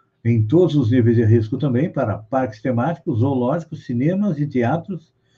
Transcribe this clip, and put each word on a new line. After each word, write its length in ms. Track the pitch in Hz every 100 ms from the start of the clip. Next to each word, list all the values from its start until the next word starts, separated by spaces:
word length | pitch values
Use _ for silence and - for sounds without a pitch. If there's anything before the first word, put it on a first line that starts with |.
| _ _
em 240 | 117 117 107
todos 300 | 165 170 147
os 140 | 110
níveis 260 | 127 117 117
de 80 |
risco 320 | 107 117 - -
também, 340 | 147 120 170
para 280 | - 120 92
parques 420 | - 131 - -
temáticos, 600 | 135 117 143 170 - 113
zoológicos, 680 | 139 127 120 165 - - -
cinemas 520 | 120 147 190 208 147
e 80 | 147
teatros, 640 | 123 120 165 180 170 - _ _